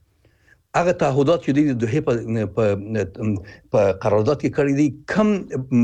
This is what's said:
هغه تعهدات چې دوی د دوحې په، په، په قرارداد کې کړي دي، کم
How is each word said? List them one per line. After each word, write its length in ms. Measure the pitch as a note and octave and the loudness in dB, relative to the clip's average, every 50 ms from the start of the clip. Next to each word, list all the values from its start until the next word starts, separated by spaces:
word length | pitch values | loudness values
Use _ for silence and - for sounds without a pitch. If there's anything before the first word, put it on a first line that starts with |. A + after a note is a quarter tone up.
| _ _ _ _ _ _ _ _ _ _ _ _ _ _ - | _ _ _ _ _ _ _ _ _ _ _ _ _ _ -2
هغه 160 | D#3 F3 F3 | 0 0 0
تعهدات 480 | F3 F3+ E3 C#3+ C3 C#3 C#3 C#3 E3+ E3 - | 0 0 0 0 2 2 2 2 2 0 0
چې 60 | - | 0
دوی 240 | C3+ C#3+ D3+ D3 C3 | 2 2 2 2 0
د 20 | A#2 A2 | 0 -2
دوحې 180 | A2 A#2 D#3 D3 D3+ | -2 -2 -2 0 0
په، 60 | B2 A#2 G#2+ A#2 A2+ A2+ G#2+ | -2 -2 -2 -2 -2 -2 -2
په، 200 | F#2+ F2+ - A2+ G#2 G2+ G2 G2+ G#2+ A2+ A2 G2 F2+ - - A#2 G#2+ G#2 F#2 - - - - _ _ | -2 -2 0 0 0 0 -2 -4 -6 -4 -4 -4 -4 -6 -6 -4 -2 -2 -4 -6 -10 -20 -20 _ _
په 200 | - A#2 G2+ G2 | 0 2 2 2
قرارداد 500 | F#2+ - - A2 G2+ G#2+ G#2+ A#2+ D3 C#3 | 2 0 0 0 2 2 2 2 0 0
کې 80 | - C3+ | -2 -4
کړي 240 | C3 - C#3+ C#3+ C#3 | -2 0 0 0 2
دي، 140 | C#3 D3+ D3 C3 C#3 - - | 2 0 0 -2 -6 -10 -6
کم 200 | - F#3 G#3+ G#3+ G#3 F#3+ - - E3 C#3 C3 - - A#2+ | -2 0 2 2 2 0 -4 -6 -8 -8 -6 0 2 2